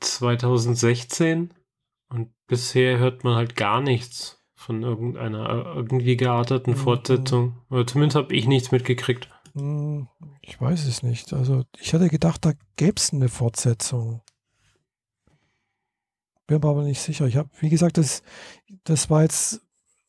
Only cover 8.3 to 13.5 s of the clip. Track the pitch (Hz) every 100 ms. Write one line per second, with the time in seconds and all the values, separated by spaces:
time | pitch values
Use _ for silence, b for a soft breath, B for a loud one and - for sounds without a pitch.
8.3 | 139 117 135 123 127 127 123 - 120 -
9.3 | b b 139 143 147 147 147 131 _ 151
10.3 | - - - 123 170 143 117 123 117 -
11.3 | 139 127 131 127 - - 165 175 156 165
12.3 | - 160 151 _ - 262 - - 139 127
13.3 | - 117